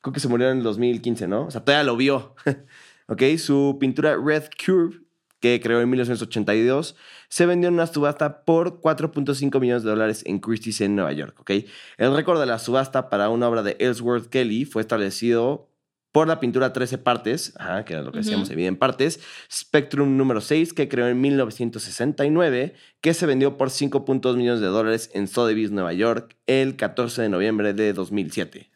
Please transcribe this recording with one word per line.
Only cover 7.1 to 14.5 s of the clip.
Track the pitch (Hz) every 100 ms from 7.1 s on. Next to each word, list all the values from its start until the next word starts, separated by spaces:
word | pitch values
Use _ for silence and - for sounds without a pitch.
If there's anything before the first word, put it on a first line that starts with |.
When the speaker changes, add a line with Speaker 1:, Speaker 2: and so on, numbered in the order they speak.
| - _
Speaker 1:
se | - 175
vendió | 175 175
en |
una | 175 165
subasta | 156 143 147 151 147
por | - 165 175 170
cuatro | 160 160 165
punto | 151 139
cinco | 135 139 135
millones | 123 120
de | 110
dólares | 107 110 107 -
en | 95
Christie's | 110 110 113 107
en | 101 101
Nueva | 82
York, | 73 71 _
¿ok? | - 98 - - - -
El | 120 143
récord | 156 170
de | 135
la | 117
subasta | - 131 135 - -
para | 101 104
una | 117 120
obra | 117
de | 104 -
Ellsworth | 123 117 117 120 113
Kelly | 135 120